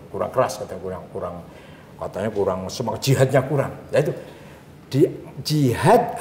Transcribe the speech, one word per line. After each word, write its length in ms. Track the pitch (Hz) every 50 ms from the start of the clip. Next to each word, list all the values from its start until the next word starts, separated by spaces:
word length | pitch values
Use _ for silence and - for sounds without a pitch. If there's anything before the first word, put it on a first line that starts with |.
| - -
kurang 180 | - 95 - -
keras 300 | - 131 123 - - -
katanya, 220 | 101 - 92 90 92
kurang, 200 | 92 92 87 - -
kurang 260 | - 95 90 85 87 85 - - - - - - - - - - - -
katanya 320 | 82 87 - 92 101 113
kurang 300 | 107 101 95 95 92 92 92 92
semangat 320 | - - 117 113 101 -
jihadnya 400 | - 135 135 131 135 131 - 131
kurang. 320 | 127 - 151 135 113 95 - - - -
Ya 160 | - 123 151
itu, 80 | 160 - - - - - - - - - - - - - - -
di, 240 | - - 135 165 - - - - - - 139
jihad 720 | - - 151 151 139 123 107 - 123 175 226 226 220 - - -